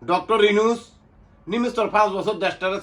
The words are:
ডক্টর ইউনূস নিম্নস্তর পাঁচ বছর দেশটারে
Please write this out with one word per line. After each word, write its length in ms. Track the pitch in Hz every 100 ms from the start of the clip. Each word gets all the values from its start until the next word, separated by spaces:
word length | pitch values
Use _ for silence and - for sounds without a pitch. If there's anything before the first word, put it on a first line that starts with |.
| -
ডক্টর 380 | 180 - 220
ইউনূস 360 | 208 208 226 233 - _ _ _ - _ 160
নিম্নস্তর 400 | 233 240 226 208
পাঁচ 220 | 208 208
বছর 220 | 190 180
দেশটারে 460 | 185 185 - 185 202